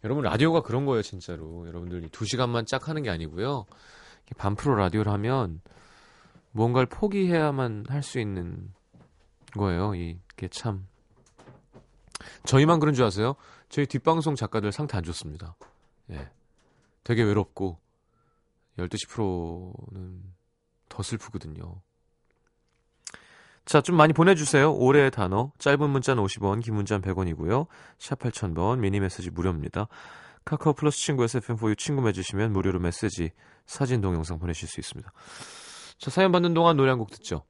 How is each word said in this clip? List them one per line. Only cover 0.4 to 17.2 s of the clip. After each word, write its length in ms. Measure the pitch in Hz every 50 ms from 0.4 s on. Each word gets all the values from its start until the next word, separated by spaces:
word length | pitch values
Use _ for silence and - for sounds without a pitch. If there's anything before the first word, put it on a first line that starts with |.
| 139 160 165 165 139
그런 240 | - 120 127 143
거예요, 160 | 139 131 113 104
진짜로. 640 | - - 92 87 - 90 78 80 78 82 85 87
여러분들 380 | 85 82 85 87 87 87 90 85
이 40 | 80
두 140 | - - 113
시간만 420 | 104 - 120 127 120 120 117 117
짝 220 | - - 135 - 151
하는 140 | 160 156 147
게 80 | 113
아니고요. 560 | 90 80 82 78 73 85 104 131 143 131 101 - - - - - - - - - - _
이렇게 160 | _ _ -
반프로 400 | - - 98 104 101 - 147 135
라디오를 340 | 104 98 90 82 107 107 101
하면 500 | 104 101 104 113 131 135 120 92 82 80 - - - - - - - - - - _ _ _ - _ - _ _ _
뭔가를 340 | 110 110 117 123 127 127
포기해야만 1000 | 127 - - - 208 196 202 190 180 175 165 156 151 143 135 131 120 110 104 104 117
할 140 | 131 147 139
수 160 | - - 127
있는 520 | 113 104 98 92 87 87 90 87 92 95 95 _ _ _ _ - - _ _ _ _ _ _ _ _ - -
거예요. 420 | 107 101 98 87 85 92 107 101
이게 500 | 87 87 85 82 87 - _ - - - -
참. 380 | - - - 117 104 95 95 95 _ _ _ _ _ _ _ _ _ _ - - - - _ _ _ - _ _ _ _ _ - _ - - - - - _
저희만 340 | - - 135 143 156 170 165
그런 160 | 151 151 147
줄 100 | 123 127
아세요? 300 | 110 90 98 107 120 143 _ - - - - _ _
저희 180 | - - 143
뒷방송 500 | 135 - 135 - - 165 165 151 160 147
작가들 340 | 131 117 104 - 113 101 104
상태 260 | 101 - 151 143 -
안 60 | 98 87
좋습니다. 540 | 80 85 - - 80 76 80 85 82 82 _ - - _ _ _ _ _ _ _ _
예. 200 | - 76 67 67 _ _ _ _ _ _ _ _ _ _ _ _ _ _ _
되게 200 | - 117 110